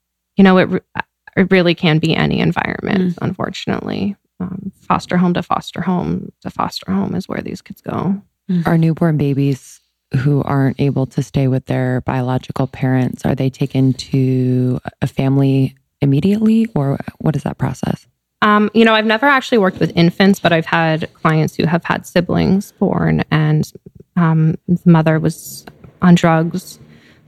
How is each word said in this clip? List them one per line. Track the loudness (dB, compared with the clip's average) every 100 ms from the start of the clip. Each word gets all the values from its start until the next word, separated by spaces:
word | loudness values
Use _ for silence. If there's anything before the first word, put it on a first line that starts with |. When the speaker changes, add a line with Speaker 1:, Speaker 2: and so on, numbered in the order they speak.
| _ _ _ 4
Speaker 1:
You |
know, | 6 6
it, | 2
re-, | -2 _ -12 -12 _ -6 -2
it | 2
really | 2 2
can | 2 2 2
be | 0
any | 0 0 0
environment, | -2 -2 -4 -6 -2 -2 -2
Speaker 2:
Mm. | -2
Speaker 1:
unfortunately. | -6 -6 -8 -8 -6 -6 -6 -6 -6 -8 _ -12
Um, | -10 -10 -12 -12
foster | -4 -4 -2 0
home | 0
to | -2
foster | -4 -6 -6 -8
home | -4 -4 -4 -6 -8 _
to | -12
foster | -6 -8 -8 -6
home | -4 -4 -6
is | -8
where | -8
these | -8 -12
kids | -16 -16
go. | -10 -4 -4 -4 -8 _ -4
Speaker 2:
Mm. | -2 0
Speaker 3:
Are | 2
newborn | 2 0 0 0
babies | 0 0 -2 -4 -8 -20 _ _ -6 -2
who | 0 0
aren't | 0 0 0 0
able | -2 0 -2
to | -4
stay | -4 -2 0
with | -2 -2
their | -4 -2 -2
biological | -2 -4 -2 -4 -4 -6 -6
parents, | -4 -2 0 -2 -4 -4
are |
they | -2 -2
taken | -2 -4 0 0
to | 0 -2 -2 0 0 0 0 0 -4 -6 -6
a | -6
family | -2 0 2 2 2 0 -6 _ -4
immediately, | 0 2 2 2 2 2 2 0
or | -2 -4 -6 -4
what | -2
is | -2
that | -4 -4
process? | -6 -4 -6 -6 _ _ _ -2
Speaker 1:
Um, | 2 2 2
you | 4
know, | 4
I've | 4
never | 2 0 2
actually | 2 2 2
worked | 2 0
with | -2 2
infants, | 2 4 4 4
but | 2
I've | 0 0
had | -2 0 -2 -6
clients | _ 0 0 0 -2
who | -2
have | -2
had | -2 -6 -2
siblings | -2 0 0 2 0 -2 -4
born | -2 0 0 0 0
and, | 0 2 0 -2 -10 -20 -20 -8
um, | 0 2 2 2 0 -2
the | 0 2
mother | 2 2 0
was | -2 -6 -16 -18 -20 -20 -18 0
on | 4
drugs | 6 4 2 0 -6 -12 -20 -20 -20 _ _